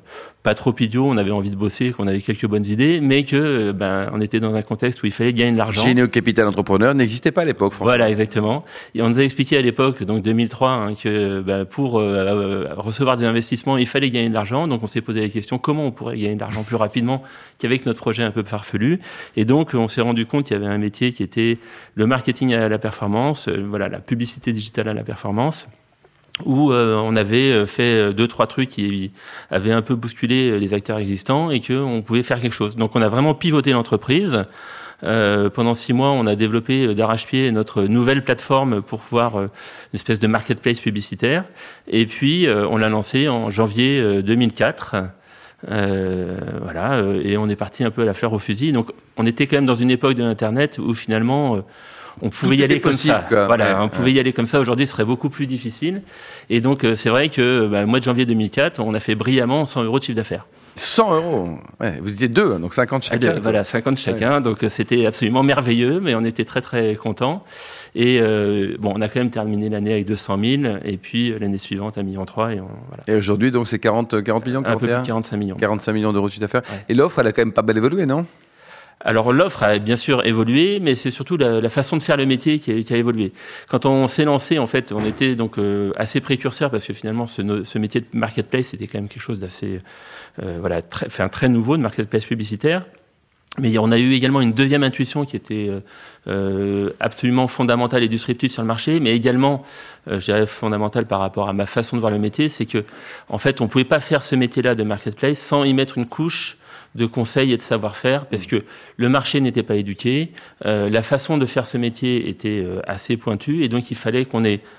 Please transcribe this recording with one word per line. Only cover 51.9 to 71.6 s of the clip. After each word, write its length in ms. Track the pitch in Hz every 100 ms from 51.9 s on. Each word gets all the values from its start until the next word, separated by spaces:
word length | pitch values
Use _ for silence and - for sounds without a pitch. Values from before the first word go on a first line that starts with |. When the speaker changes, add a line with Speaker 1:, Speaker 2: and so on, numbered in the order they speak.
| - - -
Speaker 1:
on 80 | 107
pouvait 280 | - 127 135
Speaker 2:
Tout 40 |
Speaker 1:
y 20 | 135
aller 80 | -
Speaker 2:
était 60 |
Speaker 1:
comme 100 | 139
Speaker 2:
possible, 220 | 135 151
Speaker 1:
ça. 120 | 110 85
Speaker 2:
quoi. 200 | 110 101
Speaker 1:
Voilà, 320 | 117 101 95
Speaker 2:
Ouais, 80 | 110
Speaker 1:
on 20 |
pouvait 220 | 120 123
Speaker 2:
ouais. 20 |
Speaker 1:
y 80 | 131
aller 140 | 127
comme 120 | 120 117
ça. 140 | 143
Aujourd'hui, 260 | 120 123 135
ce 60 |
serait 140 | - 110
beaucoup 240 | 123 147
plus 180 | 135 135
difficile. 540 | 127 117 - 156 190 - - - - -
Et 100 | 117
donc, 240 | 123 139
euh, 140 | 117 110
c'est 120 | 120
vrai 200 | 120 151
que, 380 | 139 123 127 107
bah, 120 | 101
le 80 | 104
mois 120 | 127
de 40 |
janvier 220 | 123 123 123
deux 80 |
mille 160 | 113 104
quatre, 320 | - 156 -
on 120 | 110
a 60 | 107
fait 160 | 110 107
brillamment 480 | 110 131 120 143
cent 180 | 143 135
euros 160 | 113 131
de 60 |
chiffre 140 | - 117
d'affaires. 280 | 107 87 - _ - -
Speaker 2:
Cent 380 | - - 214
euros. 440 | 160 170 131 87 78 - -
Ouais, 200 | 113 78
vous 100 | 95
étiez 160 | 101 123
deux, 240 | 117 202
hein, 80 | 92
donc 140 | 85
cinquante 300 | - 123 135
chacun. 320 | - 120 151 160
Speaker 1:
Deux, 40 |
voilà, 240 | 110 107
cinquante 340 | 98 120 131 135
chacun. 380 | - 107 113 143
Speaker 2:
Ouais. 60 |
Speaker 1:
Donc, 200 | 120 107
euh, 60 | 110
c'était 380 | - 107 123 113
absolument 360 | - 107 127
merveilleux, 600 | 139 151 123 117 120 170
mais 120 | 185
on 120 | 113 113
était 180 | 117
très, 160 | 110 131
très 360 | - 123 110 107
contents. 500 | 117 104 123 185 - - - - - -
Et, 240 | 123 127
euh, 540 | 110 107 101 101 98 -
bon, 140 | 104
on 80 | 98
a 60 | 107
quand 140 | 131
même 100 | 123
terminé 380 | 117 107 104 107
l'année 240 | 104 104
avec 120 | 107 98
deux 120 | 104
cent 180 | - 98
mille, 460 | 110 143 131 98
et 140 | - 98
puis, 340 | - 117 120
euh, 80 | 110
l'année 200 | 101
suivante, 380 | 98